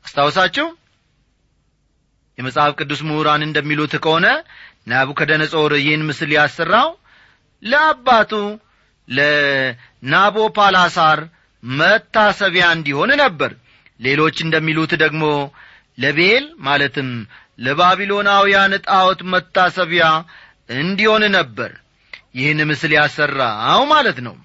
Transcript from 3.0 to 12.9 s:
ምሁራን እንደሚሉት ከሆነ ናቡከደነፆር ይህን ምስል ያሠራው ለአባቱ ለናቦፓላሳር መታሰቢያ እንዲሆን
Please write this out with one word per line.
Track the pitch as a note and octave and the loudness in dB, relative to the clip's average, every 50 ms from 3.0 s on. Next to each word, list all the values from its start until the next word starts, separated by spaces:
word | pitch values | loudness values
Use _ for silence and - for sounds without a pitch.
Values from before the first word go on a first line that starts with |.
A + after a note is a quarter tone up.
ምሁራን | D3+ D#3 D3+ D3+ D#3 D3+ D3+ D3 D3+ | -6 -4 -4 -2 0 0 0 0 -2
እንደሚሉት | D#3 D3+ D3+ C#3+ D3+ D3+ D3 D3+ D3 - | -2 -4 -4 -2 -2 -4 -4 -2 -4 -4
ከሆነ | C#3+ - D#3+ D#3 E3 F3+ A3 C4 D#4 E4 _ - - - - _ _ _ | -2 0 0 2 2 2 2 0 0 -4 _ -20 -20 -20 -20 _ _ _
ናቡከደነፆር | A2 A#2+ C3 C3+ C3+ C#3+ - D#3 C#3+ D#3 D#3 D#3 D3+ E3 D#3+ D3+ D3+ D3 | -2 0 0 0 0 -2 -4 0 0 0 0 -2 -2 0 0 0 2 0
ይህን | D3 C#3 D3+ D3+ D#3 D#3 | 0 0 0 -2 -2 -2
ምስል | D3+ C#3+ - D#3+ D3 | -4 -4 -6 -4 0
ያሠራው | D3+ D3+ D3+ C#3 - - E3 E3 F#3+ A#3 C#4+ D#4+ E4+ _ _ _ _ _ _ _ _ _ _ _ _ _ - | 2 2 2 0 0 -6 -2 0 2 2 2 0 -4 _ _ _ _ _ _ _ _ _ _ _ _ _ -6
ለአባቱ | G#3 C4+ D4 D#4 D#4 D4+ C4 A#3+ C4+ B3 A3 G#3 - A3 G#3+ G3+ G#3 G#3+ G#3+ _ _ _ _ _ _ _ _ _ | -2 0 2 2 0 0 0 2 2 4 4 2 0 -2 -6 -6 -6 -8 -12 _ _ _ _ _ _ _ _ _
ለናቦፓላሳር | - B2 C3+ C#3+ D3 D3 D3 C#3+ C#3+ C#3 C3+ C3 C3 A#2+ B2 - _ _ _ A#2+ C3 D#3 F3+ G3 G#3 F#3+ A3 A3 G#3+ - G#3+ G3+ G3 F#3 F#3 F3 E3+ - F#3 D#3+ D#3 D#3 D3+ D#3 E3 _ _ _ _ _ _ - | -6 -2 0 2 2 2 2 2 0 0 0 -2 -4 -6 -10 -18 _ _ _ -6 0 2 2 2 2 2 0 -2 -2 0 2 2 4 4 4 2 2 2 2 2 2 2 0 -4 -14 _ _ _ _ _ _ -12
መታሰቢያ | A#2+ C3 C#3+ D#3+ F#3 G#3 A3 G#3+ _ - A3+ G#3+ G#3 F#3 - G3+ F#3+ E3+ F3+ F3+ F3 | -8 -2 0 2 2 2 2 0 _ 0 2 2 2 0 0 -2 0 0 2 2 2
እንዲሆን | E3 E3 D#3 C#3+ | 0 0 -2 -4